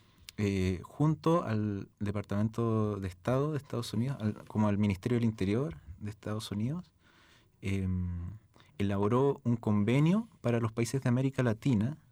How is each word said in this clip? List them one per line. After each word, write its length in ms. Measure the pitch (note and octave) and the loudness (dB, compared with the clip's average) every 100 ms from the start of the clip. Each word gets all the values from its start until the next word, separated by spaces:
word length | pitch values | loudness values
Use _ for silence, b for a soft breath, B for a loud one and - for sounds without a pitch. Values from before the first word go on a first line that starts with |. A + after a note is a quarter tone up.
| b b - - | b b -12 -2
eh, 440 | G2+ G2 F#2 F#2 | 0 2 0 -2
junto 580 | - - D3+ D3+ D#3+ E3 | -4 0 0 2 2 2
al 460 | A2+ A2 G#2+ G2+ - - | 0 -2 -2 -4 -8 -6
Departamento 960 | G2+ G2+ G2 G2+ A2 A2+ A#2 A2 G#2 | -4 -4 -2 0 0 0 0 2 0
de 140 | G2+ F#2+ | -2 -6
Estado 420 | - - C3 D3+ | -6 -2 0 0
de 80 | D3 | -4
Estados 340 | - A#2 A#2 | -6 -8 -4
Unidos, 260 | A2 B2 A#2+ | -2 -2 -2
al, 240 | G#2+ - | -4 -4
como 240 | - G#2+ G#2+ | -4 0 2
al 100 | G2+ | 4
Ministerio 400 | G#2 F2+ A#2+ A#2+ | 2 2 0 2
del 60 | |
Interior 500 | A#2 A2 F#2+ A2 D#3 D#3+ - - | 0 0 0 0 -2 -8 -16 -12
de 120 | G#2 | -12
Estados 420 | - G#2 G#2+ - | -10 -6 -6 -6
Unidos, 400 | G#2 A#2 F3 - b b b b b b _ | -4 -4 -4 -10 b b b b b b _
em, 680 | G2 G2 F#2 F2+ F2+ F2 F2+ G#2+ _ b b - | -4 -2 -2 -2 -4 -6 -8 -12 _ b b -2
elaboró 640 | G2+ G2 G#2 B2 C#3 C#3 | 0 2 2 4 2 0
un 140 | A#2+ A2+ | 0 0
convenio 720 | A2+ G#2 G2+ C3 D#3+ G#3 A#3 - | 2 2 4 4 4 2 -2 -4
para 180 | A#2+ A#2 | 0 0
los 100 | A2+ | 0
países 320 | - A#2 C3+ | -2 -2 0
de 60 | B2 | 0
América 340 | B2 C3+ C3 | 2 0 0
Latina 560 | B2 A2 C#3 G#2+ A#2+ D#3+ - | 0 0 2 2 0 -4 -16